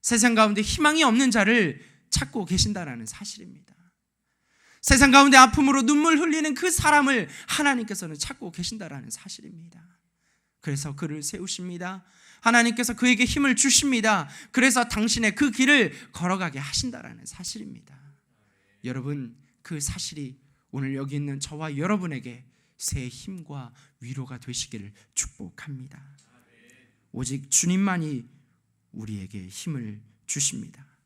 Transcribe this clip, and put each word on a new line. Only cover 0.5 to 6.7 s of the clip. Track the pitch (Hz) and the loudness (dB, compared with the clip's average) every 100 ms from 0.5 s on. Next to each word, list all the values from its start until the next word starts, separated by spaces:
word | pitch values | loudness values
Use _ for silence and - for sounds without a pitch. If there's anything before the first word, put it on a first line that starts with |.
| 208 | 2
희망이 | 208 - 302 320 | -2 2 2 4
없는 | 285 226 269 | 4 4 4
자를 | 220 202 240 175 - - _ _ | 4 4 4 2 -2 -18 _ _
찾고 | - 269 226 | -4 -4 -8
계신다라는 | 175 180 208 202 160 120 110 | -4 -2 -2 -4 -8 -12 -14
사실입니다. | - 208 208 180 - _ _ 175 _ _ _ _ _ _ _ _ _ | -14 -16 -16 -20 -20 _ _ _ _ _ _ _ _ _ _ _ _
세상 | - 269 277 | 2 6 8
가운데 | 269 277 262 | 10 10 10
아픔으로 | 262 294 277 277 | 10 8 4 4
눈물 | 233 294 330 311 | 2 2 4 2
흘리는 | 339 311 311 254 | 2 -2 -2 -2
그 | |
사람을 | 359 | -2